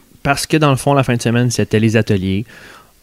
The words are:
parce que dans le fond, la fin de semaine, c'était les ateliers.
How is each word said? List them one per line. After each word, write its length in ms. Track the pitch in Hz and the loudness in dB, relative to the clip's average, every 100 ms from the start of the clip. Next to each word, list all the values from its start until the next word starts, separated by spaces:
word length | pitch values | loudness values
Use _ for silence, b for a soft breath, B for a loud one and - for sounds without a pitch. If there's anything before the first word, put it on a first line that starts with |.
| _ _ | _ _
parce 240 | 143 139 - | -4 -4 -2
que 120 | 160 | 0
dans 100 | 151 | 2
le 80 | 127 | 2
fond, 160 | 139 | 0
la 100 | 139 | 0
fin 140 | 131 120 | 0 -2
de 60 | |
semaine, 280 | 117 120 123 | 0 0 0
c'était 300 | 113 101 107 | -2 -2 0
les 160 | 113 110 | 2 2
ateliers. 480 | 107 101 95 98 - B B B B _ | 0 -2 -2 -4 -6 B B B B _